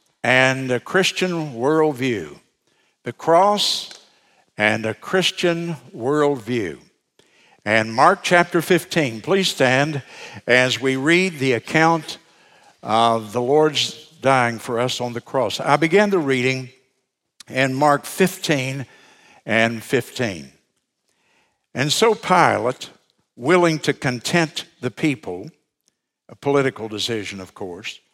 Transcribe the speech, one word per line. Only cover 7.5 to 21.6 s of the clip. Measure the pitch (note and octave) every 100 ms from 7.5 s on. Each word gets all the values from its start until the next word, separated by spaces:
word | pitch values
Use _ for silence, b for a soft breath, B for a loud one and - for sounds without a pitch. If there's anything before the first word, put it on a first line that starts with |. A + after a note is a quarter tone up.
| b G#2
And | A2 A2+
Mark | A2+ E3 G3
chapter | - F3 E3+ F3
fifteen, | - E3+ - E3+ C3+ A2
please | D3 G3 F3
stand | - C3 C3 D3+ C#3+ - B B A2 -
as | B2 B2+ A#2
we | C3+ C3
read | D3 F3 F#3 D3
the | C3
account | A2+ - D#3+ E3 E3 - - b b b b b b
of | A2+ A2+ A#2 A2+ G#2+
the | A#2+
Lord's | B2 D3+ D#3 C3+ - - - _
dying | C3 C3 A#2+ A2+
for | - A#2
us | B2 -
on | B2
the | A#2
cross. | - C3+ A#2 -
I | D3+ D3
began | D#3+ G3 G#3
the | F#3
reading | C#3 C3 B2+ C3 B2+ _ _ _ _ _ _ - -
in | C3 C3+
Mark | C3 D3+ C#3+ -
fifteen | - F#3 - - C#3+ C3 C#3 B2+ b b b b b -
and | A2 A2+ A2+
fifteen. | - A#2+ - - A2+ E2+ C2+ _ _ _ _ _ _ _ _ _ _ _